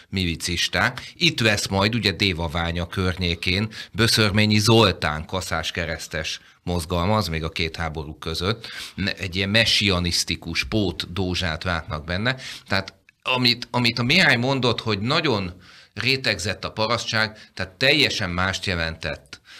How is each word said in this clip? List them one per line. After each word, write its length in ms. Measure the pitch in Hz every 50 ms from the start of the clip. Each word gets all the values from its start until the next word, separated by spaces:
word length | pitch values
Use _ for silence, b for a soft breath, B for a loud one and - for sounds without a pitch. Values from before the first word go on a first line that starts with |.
| B B
milicisták. 1040 | 98 98 92 85 80 76 - - 87 - - - - 90 101 - 131 - - - -
Itt 260 | - 175 165 156 -
lesz 260 | 220 214 202 202 -
majd 280 | - 98 196 101 110 120
ugye 180 | 117 95 101 87
Dévaványa 720 | - 107 95 87 78 85 80 73 85 85 85 82 87 87
környékén 800 | - - 98 92 92 87 82 92 85 85 - - 92 90 98 110 110 B B B B -
Böszörményi 680 | - 113 110 - - 107 104 92 107 107 107 107 107
Zoltán 680 | 104 113 117 113 110 95 85 - - 80 76 78 80
kaszáskeresztes 1120 | - - 92 87 - - 80 82 - - 90 85 80 80 78 - - - 78 78 - - b b b b b _
mozgalma, 540 | 92 87 85 78 85 90 85 87 98 107
az 120 | 107 95 80
még 160 | 80 78 82
a 40 | 78
két 280 | - - 85 78 -
háború 420 | - 85 80 76 80 73 73 78 -
között, 480 | - 85 80 - 87 98 117 117 B B B B B B B
ne-, 200 | - 95 - -
egy 220 | - 95 95 82
ilyen 120 | 95 95 98
messianisztikus 1160 | 104 117 113 104 - - 104 98 92 87 87 87 - - - - 85 - - 85 82 - -
pót 480 | - 107 110 101 90 85 - - - 87
dózsát 520 | 98 92 90 90 87 92 85 78 78 -
látnak 400 | 92 87 80 - - 80 76 71
benne. 320 | 85 87 95 110 127 131 131 B B B B B
Tehát 280 | - 101 95 95 - - _ _ _ _ _ -
amit, 460 | 123 127 123 127 120 120 120 - -
amit 280 | - 123 120 117 117 123
a 40 | 120
Mihály 340 | 123 160 190 175 147 127
mondott, 440 | 117 120 131 139 131 120 120 107 -
hogy 180 | - 113 104 95
nagyon 540 | 104 123 151 170 160 147 113 101 95 87 87 B B B B B B B B
rétegzett 680 | 110 110 127 135 131 131 120 104 - - 107 92 - -
a 60 | 82
parasztság, 800 | - - 110 110 117 113 - - 117 110 110 107 - - - - _
tehát 180 | - 92 - -
teljesen 580 | - 131 139 151 151 123 101 - - 104 87
mást 360 | 85 90 92 95 92 - -
jelentett, 760 | 101 90 85 82 82 78 - - 78 69 - - _ - - B B B